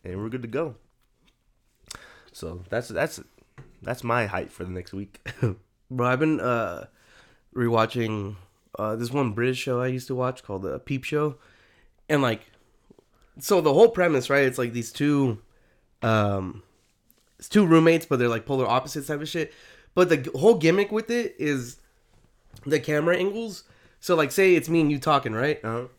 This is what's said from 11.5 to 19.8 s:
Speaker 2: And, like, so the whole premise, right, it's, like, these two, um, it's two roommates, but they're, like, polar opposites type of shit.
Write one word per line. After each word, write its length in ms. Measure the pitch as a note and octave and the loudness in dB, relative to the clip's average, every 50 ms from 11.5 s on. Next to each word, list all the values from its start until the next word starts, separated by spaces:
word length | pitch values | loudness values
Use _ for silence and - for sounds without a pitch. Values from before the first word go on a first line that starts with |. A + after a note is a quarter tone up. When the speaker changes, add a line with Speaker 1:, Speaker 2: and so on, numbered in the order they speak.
| _ _ _ _ _ _ _ _ _ _ _ - | _ _ _ _ _ _ _ _ _ _ _ 0
Speaker 2:
And, 140 | D3+ C#3+ | 0 2
like, 180 | C3+ B2 A2+ G#2+ - _ _ _ _ _ _ _ _ _ - _ _ _ _ _ _ _ _ - | 2 0 0 -4 -8 _ _ _ _ _ _ _ _ _ -20 _ _ _ _ _ _ _ _ -14
so 220 | - - G#3 F3+ | -2 2 2 4
the 140 | D#3 D3+ C#3 | 4 4 8
whole 140 | E3 A3+ A3+ | 8 8 6
premise, 400 | A3+ F#3 F3+ F3 D3+ C3 B2 - | 6 2 0 2 2 0 0 2
right, 140 | C#3 C#3 C#3 | 2 2 2
it's, 120 | C3 B2+ C3 | 2 0 -2
like, 140 | B2 A#2+ | -4 -4
these 180 | A#2 A#2+ A2+ - | -4 -6 -8 -8
two, 460 | - - C#3+ D3 D3 C#3+ C#3 B2+ A2 G2+ - _ _ _ _ _ _ _ _ _ _ _ | -6 -2 0 0 2 2 2 0 -2 -4 -10 _ _ _ _ _ _ _ _ _ _ _
um, 600 | - A2+ A2 A2 G#2 G2+ G2+ G2 F#2+ F#2 - - - _ _ _ _ _ _ _ _ _ _ _ _ _ _ _ | 0 0 2 2 2 2 0 -2 -4 -6 -10 -12 -20 _ _ _ _ _ _ _ _ _ _ _ _ _ _ _
it's 100 | - - | -16 2
two 160 | - G#3 G3+ | 2 4 6
roommates, 400 | E3 E3 D#3+ D#3+ E3 E3 D#3+ D#3+ | 8 6 8 8 6 4 4 2
but 120 | - D3 B2 | -2 0 0
they're, 100 | B2 A#2+ | 2 0
like, 180 | A#2 A2+ A2+ | 0 -2 -4
polar 200 | - C#3 C3 B2+ | -4 -2 -2 0
opposites 400 | G#2 A#2+ C3 - D3 - D3+ C3+ D3+ | 2 0 0 -2 -4 -10 -10 -8 -8
type 120 | D3+ C#3+ | -8 -8
of 80 | D#3 D3+ | -8 -6
shit. 240 | - E3+ D3+ - - - - - - - | -6 -6 -6 -6 -10 -20 -20 -20 -20 -20